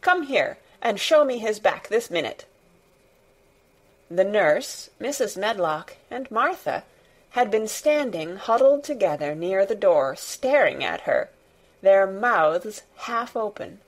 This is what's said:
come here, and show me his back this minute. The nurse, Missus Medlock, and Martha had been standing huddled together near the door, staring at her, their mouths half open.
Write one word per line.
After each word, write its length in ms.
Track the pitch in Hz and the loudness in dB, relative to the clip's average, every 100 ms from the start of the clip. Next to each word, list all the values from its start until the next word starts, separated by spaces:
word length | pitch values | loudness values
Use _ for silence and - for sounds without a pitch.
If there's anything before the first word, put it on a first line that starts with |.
come 220 | - 359 | 2 0
here, 340 | 285 254 143 - _ _ | 2 0 0 -4 _ _
and 180 | 233 202 | -4 -2
show 240 | - 311 | 2 4
me 140 | 285 240 | 4 0
his 220 | 220 214 | -2 0
back 280 | 190 170 - | 0 -2 -2
this 220 | 220 233 | -2 -2
minute. 360 | 170 123 - - _ _ _ _ _ _ _ _ _ _ _ _ _ _ _ _ | -4 -4 -8 -18 _ _ _ _ _ _ _ _ _ _ _ _ _ _ _ _
The 140 | 175 | -2
nurse, 640 | 190 208 165 151 - - - _ | 0 2 2 0 -2 -14 -18 _
Missus 380 | 226 285 220 - | -8 -4 -6 -4
Medlock, 580 | 208 214 170 156 160 - _ | -4 -2 -2 -4 -8 -20 _
and 200 | 240 262 | -12 -8
Martha 540 | 220 277 370 - - - _ _ _ _ | -2 -2 -2 -6 -6 -8 _ _ _ _
had 180 | - 208 | -2 0
been 180 | 214 220 | 0 -2
standing 680 | - - 196 269 175 160 | -4 0 0 0 -6 -8
huddled 480 | 180 - 226 262 285 | -10 0 4 6 4
together 500 | 285 277 190 147 147 | 0 -2 0 0 -4
near 320 | 151 175 190 | -4 -2 0
the 100 | 202 | 0
door, 400 | 214 196 160 135 | 2 4 4 2
staring 680 | 135 - - 262 285 180 131 | -4 -10 -6 0 2 2 0
at 180 | 123 82 | -6 -6
her, 280 | - - - _ _ _ _ _ | 0 0 -2 _ _ _ _ _
their 240 | 190 196 | 4 4
mouths 760 | 190 190 240 214 156 165 196 214 - _ | 4 0 0 4 4 2 -4 -14 -18 _
half 380 | - 233 240 | -8 -6 -6
open. 440 | - 214 208 - 196 | -4 -6 -6 -14 -16